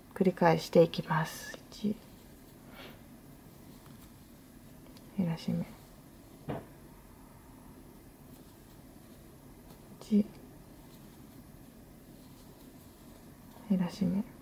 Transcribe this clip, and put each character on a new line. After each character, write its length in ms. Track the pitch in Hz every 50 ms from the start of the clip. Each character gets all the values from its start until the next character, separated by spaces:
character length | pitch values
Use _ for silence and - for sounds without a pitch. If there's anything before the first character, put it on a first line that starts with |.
| - - -
繰 120 | - 190
り 80 | 185 180
返 260 | - 180 170 160 160
し 100 | - -
て 120 | - 175
い 80 | 165 165
き 120 | - - 160
ま 220 | - 165 156 160
す。 320 | - - - - - - - - -
一、 240 | - - - 208 208 - - - - - - - - - - - - - - - - - - - - - - - - - - - - - - - - - - - - - - - - - - - - - - - - - - - - - - - - - - - - - - - - -
減 100 | 185 165
ら 100 | 165 160
し 120 | - -
目。 140 | 175 170 - - - - - - - - - - - - - - - - - - - - - - - - - - - - - - - - - - - - - - - - - - - - - - - - - - - - - - - - - - - - - - - - - - - - - - - - - - - - - - - - - - - - - - - -
一、 240 | - - 220 202 - - - - - - - - - - - - - - - - - - - - - - - - - - - - - - - - - - - - - - - - - - - - - - - - - - - - - - - - - - - - - - - - - - - - - -
減 100 | 202 180
ら 100 | 180 170
し 140 | - - 190
目。 200 | 175 180 196 - - - -